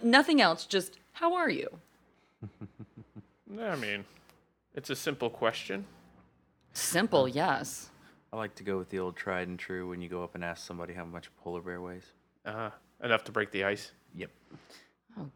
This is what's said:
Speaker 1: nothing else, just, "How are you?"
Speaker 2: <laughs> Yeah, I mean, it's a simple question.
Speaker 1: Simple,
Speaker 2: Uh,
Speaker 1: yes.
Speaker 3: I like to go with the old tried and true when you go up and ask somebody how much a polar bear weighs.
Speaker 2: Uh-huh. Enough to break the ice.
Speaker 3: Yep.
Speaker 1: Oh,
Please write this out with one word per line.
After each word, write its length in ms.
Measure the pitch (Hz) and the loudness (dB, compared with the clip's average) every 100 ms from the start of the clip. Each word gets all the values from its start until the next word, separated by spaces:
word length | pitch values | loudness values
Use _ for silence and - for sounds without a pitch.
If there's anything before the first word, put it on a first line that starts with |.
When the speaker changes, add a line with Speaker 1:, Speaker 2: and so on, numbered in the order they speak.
Speaker 1:
nothing 380 | 233 262 302 294 | 8 8 8 8
else, 260 | 190 165 - | 6 4 0
just, 320 | 190 185 - _ | 0 0 -10 _
"How 200 | - 339 | 0 2
are 140 | 359 311 | 4 2
you?" 300 | 165 - 170 _ _ _ _ _ - | 0 -4 -8 _ _ _ _ _ -14
Speaker 2:
<laughs> 60 | 110 - 101 - 110 - - - - _ - | -14 -12 -16 -14 -18 -18 -20 -20 -20 _ -14
Yeah, 220 | 208 226 | -6 -2
I 40 | 156 | -2
mean, 280 | 107 101 101 - - - _ _ _ | -2 -4 -6 -20 -20 -20 _ _ _
it's 160 | - - | -10 -6
a 60 | 131 | -2
simple 340 | 160 139 120 | -2 0 -2
question. 560 | - 113 - - 98 101 - - - - _ _ _ _ | 2 2 2 -4 -6 -6 -16 -20 -20 -20 _ _ _ _
Speaker 1:
Simple, 500 | - - 170 226 160 | -4 0 2 6 6
Speaker 2:
Uh, 20 | 131 | 6
Speaker 1:
yes. 640 | 131 175 131 - - - - - - - | 4 2 2 -2 -10 -14 -20 -20 -20 -10
Speaker 3:
I 40 | 110 | -6
like 180 | 107 - | -6 -6
to 60 | |
go 120 | 101 95 | -4 -2
with 140 | 90 | -2
the 80 | 95 | -4
old 180 | 92 85 | -4 -4
tried 320 | 101 92 90 | -2 -2 -2
and 100 | 90 | -6
true 300 | - 92 90 | -6 -6 -6
when 140 | 90 | -8
you 60 | 87 | -6
go 140 | 90 | -6
up 120 | 87 | -6
and 100 | 90 | -6
ask 220 | 85 85 - | -6 -6 -10
somebody 260 | 87 85 | -10 -8
how 120 | 87 85 | -8 -10
much 220 | 85 - | -12 -14
a 20 | _ | _
polar 200 | 85 87 | -8 -8
bear 180 | 90 90 | -8 -8
weighs. 320 | 90 90 - _ _ _ | -10 -12 -16 _ _ _
Speaker 2:
Uh-huh. 260 | 104 110 107 - _ - | -10 -8 -8 -10 _ -6
Enough 220 | 123 110 | 2 2
to 80 | - | 2
break 180 | 110 104 | -2 0
the 120 | 98 | 0
ice. 280 | 98 104 - - _ | 2 0 -6 -18 _
Speaker 3:
Yep. 160 | 85 - _ - - - - _ _ _ - | -12 -12 _ -20 -20 -20 -20 _ _ _ -14
Speaker 1:
Oh, 120 | 147 | -12